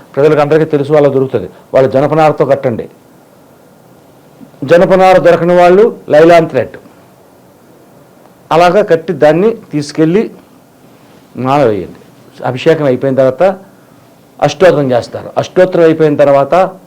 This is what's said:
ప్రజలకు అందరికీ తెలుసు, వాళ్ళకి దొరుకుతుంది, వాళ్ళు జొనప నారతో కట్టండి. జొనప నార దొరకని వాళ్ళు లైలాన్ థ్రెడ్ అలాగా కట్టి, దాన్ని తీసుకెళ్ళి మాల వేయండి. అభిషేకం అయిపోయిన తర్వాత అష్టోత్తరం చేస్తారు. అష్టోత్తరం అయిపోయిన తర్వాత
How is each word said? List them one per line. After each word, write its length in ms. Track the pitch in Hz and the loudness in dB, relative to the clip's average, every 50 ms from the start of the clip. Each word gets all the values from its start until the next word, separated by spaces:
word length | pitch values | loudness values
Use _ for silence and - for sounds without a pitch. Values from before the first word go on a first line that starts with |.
| - _ - | -20 _ -4
ప్రజలకు 240 | 139 143 156 151 147 | 0 0 2 2 0
అందరికీ 240 | 147 143 156 156 160 | 0 -2 -2 -4 -2
తెలుసు, 280 | 160 151 143 139 131 | -4 -4 -4 -2 0
వాళ్ళకి 220 | 156 151 147 139 135 | 0 2 2 2 0
దొరుకుతుంది, 360 | 135 135 131 - 107 90 - - - - - - | -2 -4 -2 -4 -8 -8 -8 -16 -20 -12 -4 0
వాళ్ళు 160 | 135 135 135 | 0 0 2
జొనప 240 | 131 131 147 147 151 | 0 -2 -2 0 0
నారతో 300 | 160 156 151 139 - 151 | 0 0 0 0 0 0
కట్టండి. 440 | 127 139 - - 127 113 - - - - _ _ _ _ _ _ _ _ _ _ _ _ _ _ _ _ _ _ _ - _ _ _ _ _ _ _ _ - - - _ - 135 | -2 -2 -2 -2 -6 -6 -6 -10 -14 -18 _ _ _ _ _ _ _ _ _ _ _ _ _ _ _ _ _ _ _ -20 _ _ _ _ _ _ _ _ -20 -20 -20 _ -10 -2
జొనప 300 | 131 165 175 190 160 190 | 0 2 2 2 2 2
నార 240 | 185 185 185 185 185 | 2 4 4 2 4
దొరకని 380 | - 175 170 156 165 175 180 | 4 2 2 2 0 0 2
వాళ్ళు 400 | 180 175 175 180 202 226 233 - - - - | 2 4 4 4 4 2 0 -2 -6 -6 0
లైలాన్ 400 | 143 151 165 170 170 170 160 160 | 2 4 6 6 6 4 2 0
థ్రెడ్ 280 | - 123 98 - - - - - - - - _ _ _ _ _ _ _ _ _ _ _ _ _ _ _ _ _ _ - _ _ _ _ _ - _ _ _ - | -4 -6 -6 -6 -10 -20 -20 -20 -20 -20 -20 _ _ _ _ _ _ _ _ _ _ _ _ _ _ _ _ _ _ -20 _ _ _ _ _ -20 _ _ _ -2
అలాగా 300 | 147 165 175 180 175 214 | 0 2 2 2 2 0
కట్టి, 300 | 208 208 165 165 - - | 0 0 0 -2 -2 -6
దాన్ని 440 | 170 135 147 151 156 165 196 226 220 - - - | -4 0 0 2 2 2 0 -2 -2 -4 -12 -10
తీసుకెళ్ళి 580 | - 151 147 143 - - 160 160 170 214 220 - - - - _ _ _ _ _ _ _ _ _ _ _ _ _ - _ _ _ - | -8 -8 -8 -8 -2 -2 -2 0 0 -4 -6 -8 -10 -18 -20 _ _ _ _ _ _ _ _ _ _ _ _ _ -20 _ _ _ -12
మాల 280 | 120 123 131 139 147 139 | -8 -4 -2 0 0 0
వేయండి. 800 | 113 104 95 82 78 - - - - _ _ - - - - - | 0 0 -4 -8 -12 -16 -20 -20 -20 _ _ -20 -20 -18 -10 -10
అభిషేకం 400 | 127 123 127 - 160 160 147 151 | -8 -8 -2 0 0 0 0 0
అయిపోయిన 320 | 135 127 123 135 135 131 | -2 -2 -2 -2 -4 0
తర్వాత 400 | 131 131 131 127 - 180 196 190 190 - - _ _ _ _ _ _ _ _ _ _ _ _ _ - | 0 0 0 0 0 -2 -2 -2 -4 -14 -20 _ _ _ _ _ _ _ _ _ _ _ _ _ -6
అష్టోత్తరం 500 | - 143 - - 185 175 147 147 143 127 | -4 -4 -2 2 2 2 2 2 -2 -2
చేస్తారు. 400 | 123 117 113 - - 107 101 101 - 127 | -2 -4 -4 -6 -14 -16 -14 -8 -6 -6
అష్టోత్తరం 440 | 127 - - 185 185 180 180 170 | -6 -4 0 0 0 0 2 2
అయిపోయిన 340 | 165 160 160 160 156 151 147 | 2 2 2 2 0 0 2
తర్వాత 380 | 139 147 143 139 139 139 139 165 180 190 185 185 - - | 0 2 2 2 2 0 0 0 0 0 -2 -4 -14 -20